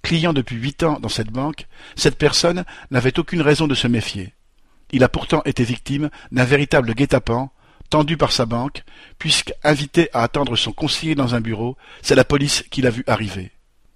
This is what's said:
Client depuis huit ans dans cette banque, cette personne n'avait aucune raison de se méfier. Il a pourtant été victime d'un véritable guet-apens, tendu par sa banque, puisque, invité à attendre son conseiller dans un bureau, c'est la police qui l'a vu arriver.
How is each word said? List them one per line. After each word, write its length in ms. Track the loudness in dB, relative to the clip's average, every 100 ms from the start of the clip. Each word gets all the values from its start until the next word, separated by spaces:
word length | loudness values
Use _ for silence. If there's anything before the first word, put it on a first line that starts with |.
Client 300 | 0 0 2
depuis 240 | 0 -2 -4
huit 260 | -6 0
ans 180 | 0 0
dans 80 | -4
cette 220 | -4 -4
banque, 360 | -4 -6 -6 -16 -20 -18 0
cette 220 | 0 2
personne 460 | 2 2 0 0 -6 -16 -4
n'avait 280 | 0 2 0
aucune 220 | -2 0
raison 260 | 2 4 2
de 80 |
se 140 | 0 2
méfier. 460 | 0 -2 -8 -12 _ _ _ _ _ -6
Il 120 | 2
a 40 | 2
pourtant 340 | 2 0 -2
été 200 | 0 -2
victime 460 | -2 -2 -4 -4 -4 -8 -6
d'un 120 | 0
véritable 500 | 2 2 4 2 2
guet-apens, 560 | 0 2 2 2 -2 -4 _ _ _ -2
tendu 280 | 0 2 0
par 160 | 0
sa 140 | 0 0
banque, 380 | -2 -4 -10 -18 -20 -20 -8
puisque, 340 | -2 -2 -2 -2
invité 440 | 2 2 2 2 2
à 100 | 0
attendre 340 | 0 0 0 -2
son 160 | -2
conseiller 420 | -4 -4 -2 -2
dans 200 | 0 0
un 60 | -2
bureau, 360 | -2 -4 -6 -8 -18 -10
c'est 120 | 2
la 100 | 4
police 400 | 6 2 2 -2 -4
qui 120 | 0
l'a 80 | 0
vu 140 | 0 -2
arriver. 460 | -2 -2 -8 -12 _ _ _ _